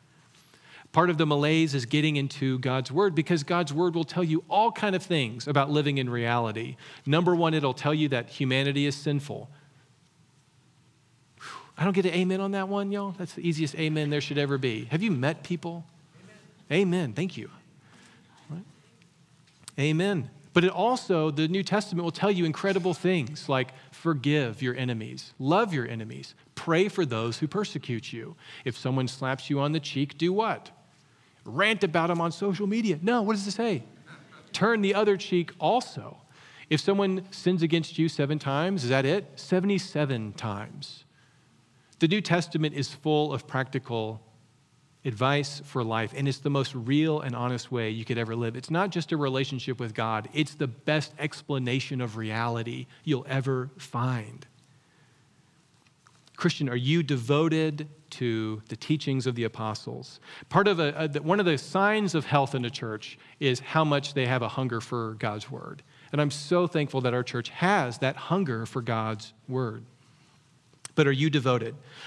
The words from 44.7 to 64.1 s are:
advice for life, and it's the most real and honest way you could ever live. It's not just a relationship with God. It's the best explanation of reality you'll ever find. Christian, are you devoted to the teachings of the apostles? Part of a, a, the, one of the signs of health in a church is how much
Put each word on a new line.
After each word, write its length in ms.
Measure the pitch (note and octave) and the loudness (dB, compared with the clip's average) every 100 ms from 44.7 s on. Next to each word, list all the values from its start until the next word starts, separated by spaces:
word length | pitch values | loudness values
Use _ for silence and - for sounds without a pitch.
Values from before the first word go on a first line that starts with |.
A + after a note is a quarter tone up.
| _ _ _ C#3 | _ _ _ -6
advice 560 | G#2+ C3 C#3+ C#3+ - | 0 2 2 0 -8
for 200 | C#3+ C3 | -6 -4
life, 300 | A2+ A2+ G#2+ C#3 | 0 0 -2 -2
and 120 | C#3 | -2
it's 120 | B2 | -2
the 100 | C#3+ | 0
most 240 | C#3 B2+ | 0 -2
real 480 | C3 A2+ D3 D#3 D3+ | -4 0 2 2 0
and 140 | C3 A#2+ | -4 -4
honest 360 | B2 B2 - | -2 -4 -4
way 200 | B2 A2 | -2 -2
you 120 | A2+ | -4
could 140 | A2 A#2 | -4 -2
ever 180 | A2+ A#2 | -2 -2
live. 200 | A#2 B2 | -4 -4
It's 160 | - | -2
not 180 | E3 G3 | 0 0
just 220 | E3+ - | -2 -2
a 60 | D#3+ | -2
relationship 640 | C#3 C3 C3+ C3 C3+ B2 | 0 0 -2 -4 -6 -6
with 140 | A2+ | -6
God. 340 | A2 A2+ G#2+ G#2 | -4 -2 -2 -2
It's 220 | D3 D3 - | -4 -2 -2
the 100 | C3+ | -6
best 480 | - - D3+ - - | -4 -2 -2 -2 -6
explanation 840 | D3 - - C3+ B2 C3+ - B2 | -8 -6 -6 -2 0 -2 -2 -4
of 160 | A#2 A2 | -6 -6
reality 720 | A2 A2+ A#2 A#2 A#2 B2+ B2+ - | -4 -2 -2 -2 -4 -8 -12 -8
you'll 220 | D#3 B2+ - | -2 -2 -2
ever 400 | C3+ C3 B2+ C3 - | -2 0 -2 -4 -10
find. 720 | - A#2+ B2+ B2 G#2+ A#2+ - _ _ _ _ _ _ _ _ _ _ _ _ _ _ _ _ _ _ - | -8 -2 -2 -2 -6 -14 -20 _ _ _ _ _ _ _ _ _ _ _ _ _ _ _ _ _ _ 0
Christian, 300 | E3+ - C3+ | 0 0 -2
are 80 | B2 | 0
you 280 | C3 E3+ | 2 2
devoted 840 | D3 C3 A2+ D3 D#3+ D#3+ D#3+ D3 D3+ - - | 2 0 2 4 4 2 0 -2 -10 -14 -14
to 520 | - B2 A2 A2 G#2+ - | -4 -2 0 -2 -6 -10
the 80 | G#2 | -6
teachings 520 | - D#3 C#3+ C3 B2+ | -2 0 0 0 0
of 80 | A#2+ | -2
the 80 | |
apostles? 760 | A2 - A2 G#2 A#2 B2 - - - - - | -4 -4 -6 -6 -8 -12 -14 -18 -20 -20 0
Part 180 | F#3 G3+ | 4 6
of 120 | E3+ | 4
a, 140 | D3 D3+ | 2 0
a, 100 | D#3 | -2
the, 140 | C#3+ | -2
one 180 | D#3 G3+ | 2 2
of 60 | F3 | 4
the 120 | C#3 | 2
signs 560 | - F#3 G3+ G#3+ G3 D#3+ | 0 2 2 2 2 0
of 100 | - | 2
health 300 | C#3+ C3+ C3 | 2 2 0
in 100 | A#2+ | -4
a 40 | |
church 480 | - A2+ G#2+ - - - - | -6 -8 -8 -10 -18 -20 -2
is 200 | C#3+ B2+ | 0 0
how 260 | - D#3+ D#3 | 0 2 4
much 300 | C#3+ C#3+ | 2 0